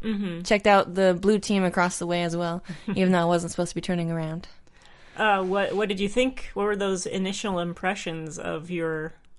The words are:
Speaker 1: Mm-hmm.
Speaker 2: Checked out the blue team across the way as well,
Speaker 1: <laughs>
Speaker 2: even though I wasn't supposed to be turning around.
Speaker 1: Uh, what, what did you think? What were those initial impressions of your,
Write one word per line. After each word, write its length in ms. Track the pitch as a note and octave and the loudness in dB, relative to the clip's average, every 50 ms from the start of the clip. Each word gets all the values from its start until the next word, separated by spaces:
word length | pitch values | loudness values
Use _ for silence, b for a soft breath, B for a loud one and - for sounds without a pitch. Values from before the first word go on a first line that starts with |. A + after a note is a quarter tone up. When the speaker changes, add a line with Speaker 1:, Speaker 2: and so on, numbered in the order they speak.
| - | -6
Speaker 1:
Mm-hmm. 400 | A3 G#3+ G3+ G3+ F#3 E3+ E3 F3+ | -4 -4 -2 -4 -4 -6 -6 0
Speaker 2:
Checked 240 | - A3+ G#3 - | 2 2 4 6
out 280 | G#3+ G3+ G3 - - F3 | 6 6 6 6 4 2
the 220 | F#3+ F#3+ F#3 F3+ F3 | 4 4 4 4 4
blue 200 | G3 G3 G#3+ G3+ | 4 4 4 4
team 260 | - - G#3 G3 F#3 | 2 2 2 2 2
across 340 | F3+ F3 F#3+ F3 F3+ - - | 2 2 2 2 2 0 -2
the 80 | F3 | -4
way 160 | E3+ F3 F3 F3 | -2 0 0 0
as 140 | E3+ E3+ | 0 -2
well, 260 | E3+ F3 E3+ E3+ F#3 - - E3 | -2 -2 -4 -4 -6 -8 -10 -14
Speaker 1:
<laughs> 180 | - - - G3 | -12 -6 -4 0
Speaker 2:
even 180 | G3 F#3 F#3 F#3 | 2 4 4 4
though 80 | F3 | 4
I 40 | E3+ | 4
wasn't 260 | E3+ F3 E3+ F3 G3+ - | 4 2 2 0 -2 -4
supposed 180 | - F3 E3+ | -4 -4 -2
to 40 | - | -4
be 40 | E3+ | -6
turning 300 | - - F3+ F3 E3+ E3 | -4 -2 -2 -2 -2 -2
around. 360 | E3 E3 D#3+ D#3 D#3+ F3 - - - - - b b b b b b b b b b | -4 -4 -4 -6 -6 -8 -10 -14 -18 -20 -20 b b b b b b b b b b
Speaker 1:
Uh, 260 | - G#3+ G#3+ G3+ F#3+ F#3+ | 0 2 2 2 2 2
what, 320 | F#3 F#3+ G3+ G3 - E3+ | 0 0 0 0 0 0
what 140 | G3 G#3+ G3 | 0 0 0
did 120 | G3+ F#3 | 0 -2
you 80 | G3+ G3+ | -2 -2
think? 400 | - B3 B3+ C4 C4 - - - - | 2 2 2 2 0 -4 -10 -8 -4
What 120 | G3 G3+ | -2 0
were 120 | G#3 G#3 | 0 0
those 300 | G3 G3+ G3 F#3+ F3+ - | 0 0 -2 -2 -2 -4
initial 520 | - - F#3+ F#3+ F#3+ G3 - - G#3 F#3+ F3 | -4 -4 -2 -2 -2 -4 -4 -4 -4 -2 -2
impressions 760 | F3 F3 E3+ - - F#3 G3+ G3+ - F3 D#3+ D#3+ D#3+ D#3 D3 - | -2 -4 -6 -4 -2 -2 -2 -2 -6 -8 -8 -8 -8 -10 -10 -8
of 320 | - F3 E3 D#3+ D#3 E3+ | -8 -6 -6 -6 -8 -6
your, 440 | F3+ E3 E3 D#3+ D#3+ D#3 D#3 E3 - - _ - - | -6 -4 -4 -2 -4 -4 -6 -8 -12 -14 _ -20 -20